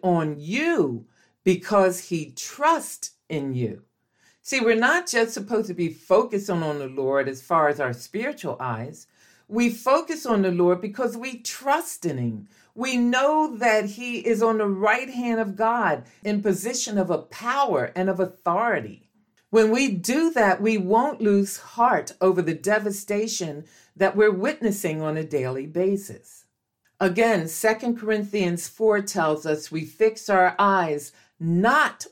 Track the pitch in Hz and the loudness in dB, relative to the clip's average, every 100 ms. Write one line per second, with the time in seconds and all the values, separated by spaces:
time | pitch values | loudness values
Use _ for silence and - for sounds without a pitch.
0 | 185 170 156 147 156 240 330 311 143 117 | 0 0 0 -6 -6 -2 0 2 0 -2
1 | - _ _ _ 185 180 - 202 190 180 | -12 _ _ _ 0 0 2 4 4 0
2 | - 165 147 - - - 302 311 - - | -6 -6 -6 -12 -14 -2 0 0 -2 -12
3 | - _ - 156 139 127 113 95 _ _ | -16 _ -8 -6 -4 -2 -4 -6 _ _
4 | _ _ _ _ - 269 226 226 254 339 | _ _ _ _ -4 0 2 2 2 2
5 | 349 240 226 - 202 226 214 175 165 - | 0 0 0 -4 -4 -4 -4 -2 -4 -4
6 | - 196 240 202 202 175 160 147 135 131 | 4 4 4 -2 -2 -2 -2 -4 -6 -4
7 | 135 139 135 127 - 170 151 147 131 123 | 0 2 0 -6 0 2 2 2 -4 -4
8 | - 214 262 285 147 - 127 110 131 - | -8 -6 -6 -6 -8 -6 -6 -6 -10 -14
9 | - _ _ _ - 220 233 - 254 302 | -20 _ _ _ -6 0 0 0 2 2
10 | 330 320 254 208 190 175 175 180 202 226 | 2 -8 0 2 2 2 2 2 -2 -4
11 | 240 226 262 240 - - 269 311 - - | -4 -4 -10 -10 -12 -8 -2 -2 -2 -6
12 | 175 131 120 107 - _ _ - 262 247 | -6 -4 -4 -6 -12 _ _ -8 -2 2
13 | 240 254 277 311 311 220 240 214 202 202 | 2 4 2 2 0 0 2 2 0 -8
14 | 247 240 233 214 226 220 208 190 208 240 | -8 -4 0 2 2 2 0 0 2 2
15 | 262 254 240 226 202 196 220 240 190 127 | -2 -4 -2 -2 -2 0 0 2 0 -2
16 | 120 _ 214 208 208 175 220 254 233 202 | -6 _ -4 -2 0 -2 -2 -4 -2 -2
17 | 180 160 - - 240 277 277 147 - 180 | 0 -2 -4 -10 -4 0 2 2 -2 -2
18 | 190 180 185 - 175 180 233 170 104 - | -2 0 -4 -2 -2 0 0 -2 -6 -16
19 | _ _ _ _ - 220 214 247 277 180 | _ _ _ _ 0 4 4 4 2 0
20 | 220 277 330 262 202 185 220 214 180 220 | -2 0 2 4 2 4 2 0 2 2
21 | 294 277 214 202 196 - - - 233 170 | 2 0 2 2 2 -6 -12 0 2 2
22 | - - 190 180 165 156 196 214 208 196 | -4 0 2 2 0 -2 0 0 -2 -6
23 | - 208 220 - 175 175 160 _ _ - | -4 -4 -2 -4 -6 -8 -14 _ _ 0
24 | 190 202 214 185 196 - 233 208 175 156 | 0 4 4 4 -2 0 -2 -2 -4 -2
25 | 156 156 156 147 127 131 147 165 190 196 | -2 -4 -2 -2 -2 -4 -6 -2 0 0
26 | - - - - _ _ _ _ _ - | -6 -18 -20 -20 _ _ _ _ _ -2
27 | 190 180 226 202 160 - 220 226 240 233 | 0 2 2 2 0 0 0 0 -2 -4
28 | 214 214 208 208 175 170 - - 220 208 | -2 -2 -2 -2 0 -2 -8 0 2 2
29 | 196 196 156 151 156 151 - 160 156 - | 0 -2 0 0 -2 -4 -4 -8 -8 0
30 | 220 220 - 190 180 - 202 190 165 147 | 0 0 0 4 4 4 4 4 0 -4
31 | - _ _ - 165 175 220 294 269 - | -8 _ _ -6 0 2 4 4 2 -2
32 | - | -14